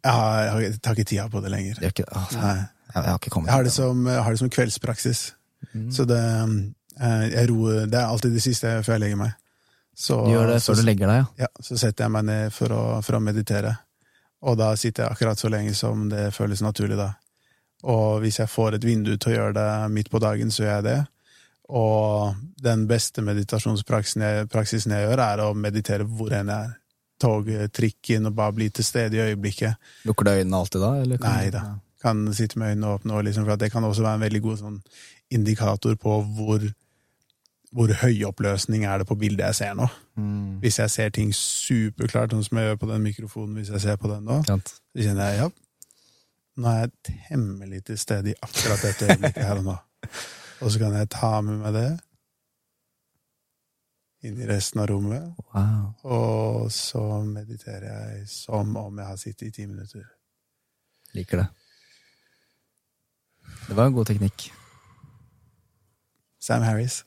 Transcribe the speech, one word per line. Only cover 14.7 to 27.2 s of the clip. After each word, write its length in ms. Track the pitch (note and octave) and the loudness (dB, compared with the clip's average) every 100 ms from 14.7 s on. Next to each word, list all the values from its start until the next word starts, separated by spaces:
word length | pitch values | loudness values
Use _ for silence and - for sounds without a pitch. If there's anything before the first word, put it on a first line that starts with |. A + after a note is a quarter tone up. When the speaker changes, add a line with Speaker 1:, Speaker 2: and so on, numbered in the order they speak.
| A2 | 2
Speaker 1:
sitter 320 | B2 A2 A2+ | 0 0 -4
jeg 40 | |
akkurat 260 | A2 A2+ G#2 | 0 0 0
så 100 | A2 | 0
lenge 240 | G#2+ G#2 | 0 -2
som 360 | G2+ A2+ G#2+ G#2 | -2 -2 -2 -2
det 200 | G#2 G#2 | -2 -2
føles 280 | G2+ G#2+ G2+ | -2 -2 0
naturlig 360 | G#2+ G#2+ G#2 G#2 | -2 0 -2 0
da. 160 | G2 G2+ _ _ _ _ _ _ | -2 -6 _ _ _ _ _ _
Og 380 | C3 A2+ G#2+ G#2+ | 0 4 4 2
hvis 160 | A2 G2+ | 0 0
jeg 80 | A2 | -2
får 280 | - A2 G#2+ | 2 2 2
et 80 | |
vindu 340 | A#2 A2+ G#2+ G#2+ | 2 2 2 0
til 160 | - | 2
å 20 | A#2 | 2
gjøre 180 | G#2+ G#2 | 2 0
det 360 | G#2+ G#2+ A2 | 0 0 0
midt 180 | G#2+ G#2+ | -2 0
på 100 | - | 2
dagen, 280 | A2 G#2+ A2+ | 2 2 0
så 120 | A2 | 0
gjør 120 | G#2+ G#2 | 0 2
jeg 60 | |
det. 240 | G#2 B2+ D3 _ _ _ _ _ _ | 2 0 -2 _ _ _ _ _ _
Og 680 | C3 A2 A2 G#2+ G#2 G#2 G2 C#3 - | 0 4 4 2 2 0 -4 -10 -2
den 240 | B2 A2+ A2 | 0 2 2
beste 340 | A#2 - - | 2 0 -2
meditasjonspraksisen 1000 | G#2 G#2 G2+ A2 G#2+ G#2+ - A2 G2 - | 0 0 0 0 0 -2 0 0 0 0
jeg, 260 | G#2+ G#2+ G#2+ | 0 0 0
praksisen 420 | A2+ G#2 A2+ G#2+ | 0 0 0 0
jeg 120 | G#2 G#2 | 0 2
gjør, 100 | C3 | 2
er 220 | A#2 G#2 | 2 2
å 60 | G#2+ | 0
meditere 520 | G#2 G#2 G#2 G#2 G2+ A2 | 0 -2 -2 -2 -2 -2
hvor 260 | A2 A2 | -4 -2
enn 160 | G2+ G2+ | 0 0
jeg 220 | G#2+ A2+ | -2 -6
er. 80 | A#2+ _ _ _ | -10 _ _ _
Tog, 280 | _ | _